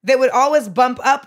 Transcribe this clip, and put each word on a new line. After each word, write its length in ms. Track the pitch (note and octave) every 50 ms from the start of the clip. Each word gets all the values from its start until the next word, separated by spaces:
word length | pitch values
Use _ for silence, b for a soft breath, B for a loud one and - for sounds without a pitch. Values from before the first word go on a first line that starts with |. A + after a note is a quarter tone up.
| _
that 140 | F#3+ C4+ C4
would 120 | C4 B3+
always 380 | - B3 C4+ C#4+ D4+ D4+ A#3+ G#3
bump 320 | F3 G3+ B3 B3+ B3 B3 -
up, 220 | C4 C#4 C#4 -